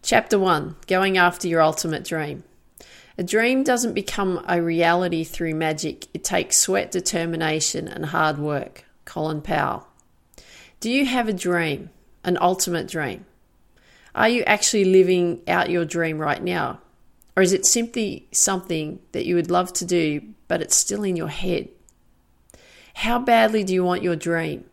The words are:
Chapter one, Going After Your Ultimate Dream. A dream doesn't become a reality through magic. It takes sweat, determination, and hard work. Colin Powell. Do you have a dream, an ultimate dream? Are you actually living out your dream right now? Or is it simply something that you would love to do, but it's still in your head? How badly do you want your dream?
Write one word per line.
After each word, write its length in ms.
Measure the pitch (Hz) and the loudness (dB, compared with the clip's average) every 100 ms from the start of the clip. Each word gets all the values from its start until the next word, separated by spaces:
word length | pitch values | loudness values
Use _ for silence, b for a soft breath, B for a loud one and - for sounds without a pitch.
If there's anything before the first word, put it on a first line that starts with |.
Chapter 340 | - 233 - 202 | 2 2 4 2
one, 380 | 190 156 - - - | 4 2 -2 -12 -2
Going 320 | 185 190 190 | 0 2 4
After 300 | 175 175 175 | 4 4 0
Your 140 | 165 | 4
Ultimate 440 | 156 160 165 156 - | 4 2 -4 -6 -6
Dream. 380 | 160 147 139 - _ _ - B B B - | -6 -6 -10 -16 _ _ -20 B B B -10
A 60 | |
dream 400 | 180 214 233 262 | -2 2 2 2
doesn't 300 | 269 240 233 | 2 0 0
become 500 | - 196 - 190 175 - | -4 -4 -2 -2 -2 0
a 140 | 175 | 0
reality 640 | 170 165 165 175 180 165 | 0 2 2 2 0 -2
through 320 | 160 - 165 156 | -4 -4 -4 -2
magic. 520 | 160 156 156 - - | -2 -2 -6 -8 -12
It 100 | - | -8
takes 340 | - 185 - - | -2 -2 0 0
sweat, 320 | - 190 175 | 2 0 -2
determination, 960 | 180 - 170 165 165 160 156 - - 156 | -4 -2 -4 -4 -2 0 0 -2 -4 -8
and 200 | - 156 | -8 -4
hard 300 | 160 156 147 | 0 0 0
work. 480 | 147 143 - - _ _ - | -4 -4 -6 -16 _ _ -12
Colin 360 | - 156 151 | -6 -4 -4
Powell. 460 | - 156 143 - - _ _ _ _ - B B B B | -4 -2 -2 -4 -10 _ _ _ _ -20 B B B B
Do 100 | 226 | -2
you 160 | 254 262 | 0 2
have 220 | 254 220 | 0 0
a 60 | |
dream, 560 | 190 180 175 165 139 - _ _ _ | -2 0 0 0 -4 -8 _ _ _
an 140 | - 180 | -2 2
ultimate 460 | 180 180 - 170 - | 2 2 -2 -4 -4
dream? 380 | 165 139 85 - _ _ _ _ _ b b b - | -6 -6 -8 -14 _ _ _ _ _ b b b 0
Are 140 | 220 | 2
you 140 | 240 | 2
actually 420 | - 208 - 220 185 | 2 2 2 2 6
living 560 | 190 185 185 175 - - | 6 6 4 2 -2 -2
out 240 | 175 - | 0 0
your 140 | 175 160 | -2 -2
dream 340 | 170 165 156 | -2 -2 -2
right 240 | 151 - | -4 -2
now? 360 | 180 175 131 - _ _ _ _ _ - | -2 -2 -4 -8 _ _ _ _ _ 2
Or 60 | |
is 120 | 185 | 2
it 120 | 190 - | 4 2
simply 600 | 233 233 233 208 - - | 2 -2 -4 -4 -6 -6
something 680 | - - 185 180 165 151 185 _ | 0 0 0 -4 -6 -6 -10 _
that 140 | 170 170 | -6 0
you 100 | 175 | 0
would 140 | 170 | 2
love 240 | 175 180 | 0 0
to 120 | - 175 | -6 0
do, 360 | 180 156 147 214 - _ | 0 0 -2 -8 -20 _
but 140 | 165 | -4
it's 140 | 160 - | 0 0
still 280 | - 202 | 0 -4
in 120 | 202 175 | -2 -4
your 140 | 151 | -4
head? 400 | - 190 170 - _ _ _ _ _ _ _ _ B B B B - | -4 -4 -4 -6 _ _ _ _ _ _ _ _ B B B B -6
How 240 | 226 240 | -2 0
badly 440 | 254 233 220 220 | 4 4 6 2
do 100 | 190 | 0
you 100 | 185 | 0
want 200 | 180 180 | 2 0
your 120 | 180 165 | 0 -2
dream? 500 | 170 165 160 143 - | -2 -2 -2 -6 -12